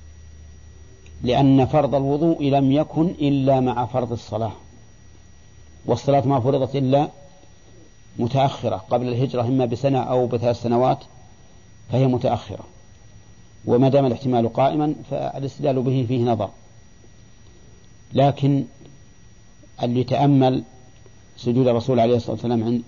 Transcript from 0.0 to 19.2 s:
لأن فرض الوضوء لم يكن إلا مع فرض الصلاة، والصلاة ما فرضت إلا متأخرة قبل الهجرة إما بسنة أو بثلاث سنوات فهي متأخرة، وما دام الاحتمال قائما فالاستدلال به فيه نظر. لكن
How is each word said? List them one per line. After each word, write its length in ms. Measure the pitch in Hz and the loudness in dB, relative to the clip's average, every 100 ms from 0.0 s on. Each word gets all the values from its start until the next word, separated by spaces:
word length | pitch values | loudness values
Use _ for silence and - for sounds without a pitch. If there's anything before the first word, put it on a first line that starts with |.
| - - - - - - - - - - - - | -20 -20 -20 -20 -20 -20 -20 -20 -20 -20 -20 -8
لأن 420 | 120 123 139 135 127 | -2 2 4 4 4
فرض 300 | 151 139 139 | 2 2 0
الوضوء 480 | 139 147 170 165 | 0 0 0 0
لم 280 | 143 139 135 | 2 2 2
يكن 340 | 143 151 151 165 | 2 0 0 -2
إلا 540 | - 147 139 135 131 | 0 0 0 2 2
مع 260 | 127 120 120 | 2 -2 -4
فرض 260 | 127 120 | -4 -4
الصلاة، 420 | 117 - 107 110 - - - - - - - - - - - - - 139 | -6 -8 -6 -6 -8 -20 -20 -20 -20 -20 -20 -20 -20 -20 -20 -20 -12 -4
والصلاة 420 | 120 - 139 123 | -4 0 0 2
ما 120 | 139 | 0
فرضت 360 | 120 127 131 139 | 0 0 -2 -2
إلا 340 | 131 139 160 - - - - - - - - - - - | 0 2 0 -6 -20 -20 -20 -20 -20 -20 -20 -20 -14 -6
متأخرة 560 | 117 135 135 - 117 98 | -2 0 0 -2 -6 -6
قبل 320 | - 120 123 | -4 -4 -2
الهجرة 340 | 120 135 123 | -2 -2 -2
إما 240 | 117 131 123 | 0 0 0
بسنة 340 | 113 139 131 | -2 0 0
أو 280 | 123 127 120 | 0 0 0
بثلاث 340 | 120 120 120 | 0 -2 -2
سنوات 420 | - 120 131 135 - - - - - - - - - | -2 0 0 0 -6 -20 -20 -20 -20 -20 -20 -20 -4
فهي 160 | 123 135 | 0 2
متأخرة، 560 | 123 127 117 - 95 - - - - - - - - - - - | 2 0 -4 -6 -14 -16 -20 -20 -20 -20 -20 -20 -20 -20 -10 0
وما 240 | 120 135 | 2 4
دام 160 | 139 135 | 4 2
الاحتمال 480 | 113 131 123 117 | -2 -2 0 0
قائما 420 | 135 135 156 151 143 - | 0 0 0 -2 -4 -8
فالاستدلال 720 | 139 139 135 135 - 143 131 | -8 -6 -8 -10 -4 -2 0
به 240 | 123 131 117 | 0 0 0
فيه 160 | 127 | 0
نظر. 260 | 120 110 98 - - - - - - - - - - - - - - - - | 0 0 -4 -8 -20 -20 -20 -20 -20 -20 -20 -20 -20 -20 -20 -20 -20 -20 -6
لكن 520 | - 139 135 139 139 - - - - - - | 0 0 2 0 0 -2 -12 -20 -20 -20 -20